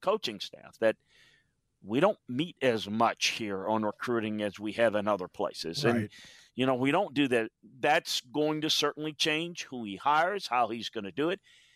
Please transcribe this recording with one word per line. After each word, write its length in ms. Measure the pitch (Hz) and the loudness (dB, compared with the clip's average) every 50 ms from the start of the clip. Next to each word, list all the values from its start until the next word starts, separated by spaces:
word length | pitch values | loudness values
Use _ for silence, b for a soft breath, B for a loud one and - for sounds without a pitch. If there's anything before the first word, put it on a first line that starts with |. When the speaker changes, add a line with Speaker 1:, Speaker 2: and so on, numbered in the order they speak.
Speaker 1:
coaching 380 | - 185 202 220 - - 107 95 | -2 0 0 0 -2 -4 -8 -8
staff 380 | - - - - - - - - | -10 -12 -14 -16 -20 -20 -4 0
that 180 | 113 110 107 - b b b b b b b b b b b b _ _ _ _ - | 2 2 2 0 b b b b b b b b b b b b _ _ _ _ -10
we 160 | 92 107 131 | -4 0 2
don't 200 | 165 202 214 - _ - | 4 2 2 0 _ -8
meet 300 | 123 123 165 180 - _ | -4 -4 -4 -6 -4 _
as 280 | 135 131 117 110 90 101 | 2 2 2 2 -2 -4
much 380 | 104 113 117 110 95 - - - | 0 2 2 2 2 2 0 -2
here 400 | - - 117 104 98 95 95 95 | -2 -2 -4 -4 -4 -4 -2 0
on 160 | 110 110 107 | 0 0 0
recruiting 580 | 107 104 - - - 120 117 107 110 107 107 | -2 -4 -4 -4 -2 0 0 0 -2 -2 -2
as 180 | 107 104 92 - | -4 -4 -4 -6
we 140 | 104 107 98 | -8 -6 0
have 220 | - 117 113 101 | 2 2 4 4
in 120 | 107 101 107 | 2 0 0
other 200 | 104 95 90 87 | 0 -2 -2 -6
places. 560 | - - 104 73 - - - 80 82 - 147 | -6 -4 -4 -4 -4 -6 -8 -8 -4 0 0
And, 160 | 113 120 117 | 2 2 0
Speaker 2:
Right. 120 | 107 104 B B B B B B B B B | -2 -4 B B B B B B B B B
Speaker 1:
you 100 | - 127 | -2 0
know, 80 | 131 131 | 0 0
we 160 | 123 127 135 | 2 2 2
don't 240 | 147 180 202 165 135 | 2 2 0 0 0
do 140 | 143 147 127 | 2 2 4
that. 240 | 123 117 110 110 - _ - - 139 131 | 4 2 2 0 -6 _ -20 -20 -8 -2
That's 420 | 113 147 151 170 170 - - - | 2 2 2 2 2 0 -4 -6
going 400 | - 127 117 147 151 151 156 156 | -6 -4 -2 0 0 0 0 0
to 100 | 151 156 | 0 0
certainly 420 | 147 - 151 147 - - 151 156 151 | 0 2 0 0 -2 -2 -6 -8 -4
change 520 | - - 165 151 156 165 175 175 - - | -2 0 0 0 0 -2 -4 -8 -10 -12
who 180 | - - 123 117 | -10 -10 -8 -8
he 140 | 104 98 92 | -8 -8 -2
hires, 500 | - 139 147 151 165 180 208 196 - - | 0 2 4 4 4 2 0 -4 -4 -2
how 220 | 117 123 120 104 | 0 2 2 2
he's 200 | 117 120 104 - | 0 -4 -8 -8
gonna 220 | - 113 98 98 | -8 -8 -8 -6
do 180 | 82 131 147 165 | -4 -2 -2 0
it. 120 | 185 - b b b b b b b | -2 -4 b b b b b b b